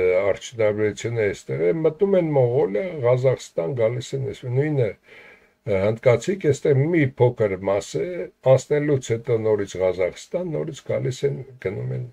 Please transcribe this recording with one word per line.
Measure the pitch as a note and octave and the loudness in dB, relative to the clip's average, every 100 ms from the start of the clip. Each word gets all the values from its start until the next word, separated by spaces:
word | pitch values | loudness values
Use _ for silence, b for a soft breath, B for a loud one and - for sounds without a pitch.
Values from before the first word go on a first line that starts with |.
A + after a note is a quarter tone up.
| F2+ F2+ | 4 2
արդյունաբերությունը | G2+ - - A#2 G#2+ G#2 G#2+ G2+ B2 A#2 G2+ | 2 -2 -6 0 0 2 0 -2 -4 -2 -2
էստեղ | E2+ - C3 F3 | -2 -6 0 0
է, | |
մտնում | E3 D#3+ D#3 G3 F#3+ | 2 0 2 2 4
են | D#3+ | 4
Մոնղոլիա, | C#3+ A#2+ B2+ B2 G2 G3 - | 2 2 2 0 -2 -4 -2
Ղազախստան, | A#2 B2+ C3 A#2+ - - E3 B2+ | 2 4 2 0 -4 -4 -4 0
գալիս | A2+ B2 - | 0 0 -6
են | C#3 A#2 | -6 -6
էս, | G2+ B2+ | -8 -4
նույնը, | B2+ D3+ C#3+ A2 | -2 0 0 -2
ը, | - _ - - - _ _ - F#2+ | -4 _ -20 -20 -20 _ _ -2 0
հնդկացիք | G2+ A2 B2+ A#2 - G3 D#3 | 0 2 2 2 0 -2 0
էստեղ | C3 D#3+ C3+ | 0 2 2
մի | D3 F3 C#3 | 2 2 0
փոքր | - B2 B2 G#2+ F#2 | 2 0 2 0 0
մաս | G2 G2+ - | -2 -2 -2
է, | - F3 F3 F3 _ | -6 -6 -8 -10 _
անցնելուց | C3 C3 - D3 D3 C#3 - | 4 4 4 0 2 0 -2
հետո | A2+ - A2+ | -4 -2 0
նորից | A2 G#2+ G2 F2+ | 2 0 -2 0
Ղազախստան, | F#2 F2+ F2+ - - F3+ F3+ | 0 2 -2 -4 -8 -6 -4
նորից | D3+ D#3 C#3+ | -6 -6 -8
գալիս | - A2+ C3 B2+ | -6 -4 -4 -2
են, | C#3+ C#3+ B2+ - | -4 -4 -10 -10
գնում | F#2 A2 A#2+ | -8 -6 -6
են | - B2 | -8 -10